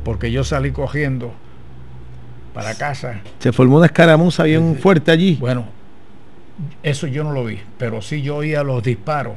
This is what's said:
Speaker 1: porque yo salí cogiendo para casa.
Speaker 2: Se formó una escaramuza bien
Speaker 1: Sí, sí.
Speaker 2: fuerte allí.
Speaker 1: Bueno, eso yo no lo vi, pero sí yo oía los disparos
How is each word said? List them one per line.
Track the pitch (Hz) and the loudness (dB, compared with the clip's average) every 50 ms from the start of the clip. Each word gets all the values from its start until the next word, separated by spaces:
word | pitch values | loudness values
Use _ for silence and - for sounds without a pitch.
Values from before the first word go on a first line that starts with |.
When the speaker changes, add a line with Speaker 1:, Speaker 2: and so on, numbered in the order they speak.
| - | -4
Speaker 1:
porque | 113 113 - - 117 | -6 -6 -4 -4 -2
yo | 117 131 135 | -2 -2 -2
salí | - 156 139 131 143 | -2 -2 -2 -2 -2
cogiendo | 135 143 143 123 - 143 151 139 131 127 120 120 107 - - - - - - - - - - - - - - - - - - - - - - - - | -2 -4 -6 -4 -2 -2 -2 -2 -2 -4 -6 -8 -12 -14 -16 -16 -16 -16 -16 -16 -16 -16 -16 -16 -16 -16 -14 -14 -14 -14 -14 -16 -16 -16 -16 -14 -12
para | 113 110 110 110 | -10 -8 -8 -6
casa. | - 143 147 135 - - 135 113 98 101 - - - | -6 -6 -6 -6 -6 -8 -10 -10 -10 -12 -14 -14 -2
Speaker 2:
Se | - 127 | -2 0
formó | 113 - 127 127 131 156 | 4 6 6 8 8 8
una | 175 160 | 8 6
escaramuza | - - 165 165 160 156 170 180 - - - | 8 6 8 8 8 8 6 4 4 4 2
bien | 156 156 160 165 165 | 4 4 4 4 2
Speaker 1:
Sí, | 160 | 0
sí. | 139 | 2
Speaker 2:
fuerte | - 185 196 165 - - | 4 4 4 6 6 4
allí. | 165 160 180 196 170 | 4 4 6 4 2
Speaker 1:
Bueno, | 131 135 123 127 123 113 104 - - - - - - - - - - - - - - - - - - 160 143 - - - | 2 0 -2 -2 -2 -4 -8 -12 -16 -16 -16 -16 -16 -16 -16 -16 -16 -16 -16 -16 -16 -16 -16 -12 -10 -10 -10 -10 -6 -2
eso | 147 139 135 - 151 | -2 -2 -2 -2 -4
yo | 123 147 156 | -4 -2 -2
no | 151 143 | -2 -2
lo | 135 120 | -2 -2
vi, | 113 107 101 101 101 - - | -4 -4 -8 -10 -12 -8 -6
pero | 127 117 110 110 | -4 -4 -4 -4
sí | 101 - 156 151 | -6 -6 -6 -4
yo | 135 139 147 147 | -2 -2 -2 -2
oía | 147 156 156 147 143 | -2 -2 0 0 0
los | 139 131 123 110 | 0 0 0 0
disparos | 127 120 - - - 156 147 135 120 107 | 0 0 0 -2 -4 -2 -2 -2 -6 -8